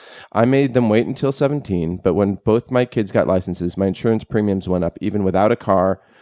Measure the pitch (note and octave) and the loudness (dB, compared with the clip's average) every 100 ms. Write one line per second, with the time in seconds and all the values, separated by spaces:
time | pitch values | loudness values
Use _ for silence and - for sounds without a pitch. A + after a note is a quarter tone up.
0 | - - - G#2 A#2+ C3+ C#3 B2 A#2 A2 | -20 -20 -6 0 2 4 2 2 2 2
1 | G#2 C3 C3+ C#3 C#3 D3 - F2+ E2 F2+ | 0 -2 -4 0 -2 -2 -4 -2 -2 -2
2 | F#2+ F2 G2+ F#2+ - A2+ - B2 B2 A#2+ | 0 2 0 0 0 0 2 -2 0 -2
3 | G2 A2+ D2+ F#2 F2+ F2 F2 F#2+ G2 F#2 | -2 0 2 0 -2 -4 -4 -2 -2 0
4 | A#2 A2 - A2 G#2 F#2+ F#2 F2+ E2 - | -2 -2 -2 -2 0 -2 -2 -2 -2 -4
5 | G#2 G2+ F#2+ F#2 G#2 A#2 - F#2+ F#2+ F#2 | -4 -2 0 2 2 0 0 2 2 -2
6 | _ _ | _ _